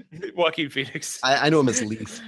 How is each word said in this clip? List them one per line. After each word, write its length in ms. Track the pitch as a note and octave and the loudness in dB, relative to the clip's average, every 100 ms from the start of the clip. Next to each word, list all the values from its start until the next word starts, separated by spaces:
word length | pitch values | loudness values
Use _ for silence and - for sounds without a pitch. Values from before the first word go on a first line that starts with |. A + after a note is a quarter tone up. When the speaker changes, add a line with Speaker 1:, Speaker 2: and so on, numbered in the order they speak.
| - | -18
Speaker 1:
<laughs> 280 | D#3+ G3 | -14 -8
Joaquin 360 | F3 E3 E3 C#3+ | 0 0 0 -4
Phoenix. 500 | C3+ C3+ D3 - - | -4 -6 -6 -10 -2
Speaker 2:
I, 240 | B2+ C3+ D3 | 2 4 6
I 40 | |
know 100 | D#3 | 6
him 80 | B2+ | 4
as 120 | A2 | 2
Leaf. 400 | G#2+ A2 - - | -2 -6 -10 -14